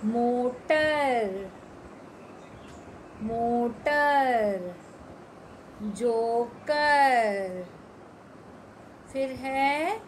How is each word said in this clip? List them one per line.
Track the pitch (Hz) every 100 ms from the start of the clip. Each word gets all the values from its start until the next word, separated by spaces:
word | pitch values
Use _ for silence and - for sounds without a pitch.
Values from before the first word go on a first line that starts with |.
मोटर, | 214 233 240 247 247 247 - 311 311 302 277 247 214 190 190 - - - - - - - - - - - - - - - - -
मोटर, | 214 226 233 240 240 226 - 294 285 285 262 240 208 196 180 175 - - - - - - - - - -
जोकर। | 214 196 240 226 233 233 240 - - 294 294 285 277 247 220 202 190 185 180 - - - - - - - - - - - - - -
फिर | 269 269
है | 254 262 269 269 294 320 440